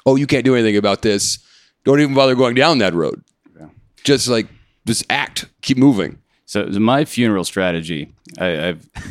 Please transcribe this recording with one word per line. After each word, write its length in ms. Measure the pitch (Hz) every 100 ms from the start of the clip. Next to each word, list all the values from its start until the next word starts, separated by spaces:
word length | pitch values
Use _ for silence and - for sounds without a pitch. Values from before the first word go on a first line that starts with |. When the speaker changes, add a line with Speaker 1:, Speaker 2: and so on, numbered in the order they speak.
| 135
Speaker 1:
"Oh, 100 | 135
you 100 | 139
can't 180 | 139 127
do 80 |
anything 220 | 123 113 104
about 240 | 101 98
this. 360 | 110 101 - - _ _ _ _
Don't 160 | - 143
even 140 | 147
bother 200 | 135 135
going 200 | 127 127
down 240 | 123 151 143
that 160 | 95
road." 280 | 85 76 - - _ _ -
Speaker 2:
Yeah. 80 | 78 _ _ _
Speaker 1:
Just, 260 | - 135 123
like, 180 | 117 101 - _ _ -
just 180 | 113 -
act, 340 | 139 143 - - _
keep 160 | - 131
moving. 400 | 139 107 82 - _ _ -
Speaker 2:
So, 240 | 104 95
so 80 | 101
my 260 | 110 139
funeral 400 | 147 - 120 98
strategy, 680 | 85 - 92 85 80 80 73 _ - -
I, 300 | 90 78 87
I've 200 | 80 - - -